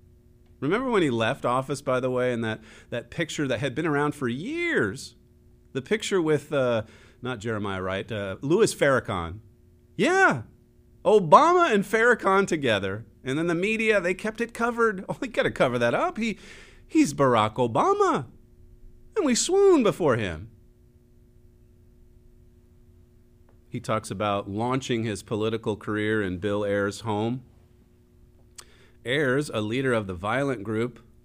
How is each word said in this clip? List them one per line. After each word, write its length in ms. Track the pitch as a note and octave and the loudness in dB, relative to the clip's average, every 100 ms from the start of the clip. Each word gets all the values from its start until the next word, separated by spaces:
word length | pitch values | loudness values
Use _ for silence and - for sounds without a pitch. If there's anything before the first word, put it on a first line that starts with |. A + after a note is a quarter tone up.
| - - - - - - | -20 -20 -20 -20 -20 -8
Remember 300 | C3+ G#3+ C4 | -2 -2 0
when 120 | G#3+ | 0
he 60 | D3+ | 2
left 380 | A#2 A2 C#3 C3 | 0 -2 -2 -2
office, 340 | B2 C3 C#3 | -2 -2 -6
by 200 | - B2+ | -2 -2
the 100 | B2+ | 0
way, 240 | B2+ B2+ | 0 0
and 100 | A#2+ | -2
that, 160 | A2+ A2 - - - | -4 -6 -10 -20 -10
that 200 | B2 - | -10 -8
picture 380 | - - - C#3 | -8 -6 -4 -4
that 120 | A2 | -2
had 140 | C#3 | -4
been 120 | A#2+ E3 | -4 -2
around 280 | C#3+ D3 | 0 0
for 140 | - B2 | -2 -4
years? 840 | B2+ G#3 E4+ F4 B3+ G#2+ B2+ - - _ _ - - _ | -4 -6 -6 -2 0 -2 -4 -12 -20 _ _ -20 -20 _
The 80 | C3 | -10
picture 400 | - A3 - F#3+ | -4 -4 0 0
with, 320 | D#3 D3 - | 2 0 0
uh, 300 | D3 B2 A2+ G#2+ - - - | 0 0 0 -4 -12 -20 -12
not 160 | B2 A#2+ | -10 -8
Jeremiah 420 | A2+ A2 G2+ F#2+ | -6 -4 -4 -4
Wright, 320 | F#2 F#2+ G#2+ | -4 -6 -6
uh, 240 | G#2+ G2 F#2 | -6 -6 -6
Louis 320 | C3 F#3+ G3+ | 0 4 2
Farrakhan. 640 | - D3 B2+ A#2 F#2+ E2 G2 - _ _ _ _ - | 4 2 2 0 -4 -6 -10 -16 _ _ _ _ -2
Yeah, 460 | B3+ F#4+ F#4 C#3+ - - _ _ _ - | 2 4 4 2 -6 -18 _ _ _ -4
Obama 720 | - G#3 D#3+ G3+ D#4+ F4+ E4+ | 4 4 6 6 8 6 4
and 100 | G#3 | 2
Farrakhan 640 | F#3+ A3+ A#3 A3+ G3 F#3+ F#3+ | 2 2 4 4 2 2 2
together. 600 | E3+ C3 G2+ F#2+ G#2 - - | 0 2 0 0 -6 -10 -12
And 140 | C3+ C#3+ | -6 -2
then 80 | E3+ | -2
the 80 | |
media, 480 | E3+ G3+ A3 A3 G#3 | 0 0 0 2 2
they 100 | F3 | 0
kept 300 | F#3 G#3+ G#3+ | -2 -4 -6
it 100 | A#3 | -6
covered. 520 | - A#3 A#3 A3+ F#3+ - | -4 -4 0 0 -2 -8
<laughs> 20 | |
Oh, 80 | E3 | -8
they 100 | C4+ | -6
gotta 220 | - F3 | -2 -2
cover 280 | - C#3+ B2 | 0 0 2
that 160 | A#2+ | 2
up. 240 | D#3+ E4+ E4+ | 2 -2 -4
He, 200 | A3+ F#3 - - - - - | -6 -6 -12 -20 -20 -20 -2
he's 280 | D#4+ A#3 | 2 2
Barack 400 | C#3+ C3+ A#2 G#2+ | 4 4 4 2
Obama. 720 | A2 A#2+ B2 E4+ G4+ F#4+ A#3 A#2+ - - - - - - - - A#4 | 0 0 2 2 2 2 0 -4 -14 -20 -20 -20 -20 -20 -20 -10 -2
And 80 | |
we 100 | D4+ | 0
swoon 480 | A#3 - G4 G4 E4 | 0 2 4 6 6
before 340 | G#3 - D#3+ A#2 | 4 2 2 2
him. 340 | G2 D#2 A2 - - _ _ _ _ _ _ - - - - _ _ - - - - - - - _ - - - - - _ _ _ - _ | -2 -6 -12 -20 -20 _ _ _ _ _ _ -20 -20 -20 -20 _ _ -20 -20 -20 -20 -20 -20 -20 _ -20 -20 -20 -20 -20 _ _ _ -20 _
He 140 | A#2+ | -10
talks 300 | B2 A2 - | -4 -4 -4
about 400 | G2+ G#2 G2+ G2+ | -4 -2 -2 -4
launching 540 | G2+ A#2+ C3 C3+ A#2 | -4 -2 -2 -2 -2
his 180 | A2+ G2 | -2 -6
political 540 | - G#2+ A2 A2+ A2+ G2+ | -6 -4 -2 -2 -4 -6
career 460 | - G#2+ G#2+ A2 | -4 -4 0 0
in 140 | F#2+ F2+ | -2 -4
Bill 280 | G2+ G2+ | -2 -2
Ayers' 360 | G#2 G2+ G2+ G2+ | 0 0 -2 -4
home. 440 | A2+ G#2 A2+ C3 - - _ _ _ _ _ _ - - - - - - - _ | -4 -2 -2 -4 -10 -20 _ _ _ _ _ _ -20 -20 -20 -20 -20 -20 -20 _
Ayers, 460 | A#2 C#3 C3+ C3+ D3 | -6 -2 0 0 -2
a 80 | A2+ | -4
leader 320 | G#2+ B2 C3 | -4 -2 0
of 120 | A2+ G2 | 0 -2
the 80 | |
violent 480 | F2 G2+ B2 C#3+ A#2 | -6 -4 -2 -2 -4
group, 380 | G2+ A2 B2 A#2+ - _ | -4 -4 -4 -6 -20 _